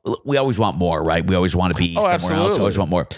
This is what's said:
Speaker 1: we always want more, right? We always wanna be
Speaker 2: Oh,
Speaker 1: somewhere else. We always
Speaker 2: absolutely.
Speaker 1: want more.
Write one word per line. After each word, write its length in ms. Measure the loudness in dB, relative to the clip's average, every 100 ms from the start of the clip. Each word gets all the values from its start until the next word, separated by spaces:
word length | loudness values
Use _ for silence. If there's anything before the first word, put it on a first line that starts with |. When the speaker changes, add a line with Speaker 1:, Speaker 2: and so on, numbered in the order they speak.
| -8 -6 -2
Speaker 1:
we 120 | 0
always 220 | 0 0
want 180 | 0 0
more, 240 | -2 0
right? 220 | 0 0 2
We 100 | 2
always 200 | 2 2
wanna 180 | 0
be 220 | 2 0 0
Speaker 2:
Oh, 40 |
Speaker 1:
somewhere 120 | 0
else. 160 | 0 -2
We 60 | 0
always 420 | 0 2 0 0
Speaker 2:
absolutely. 20 |
Speaker 1:
want 100 | 0
more. 180 | -2 -2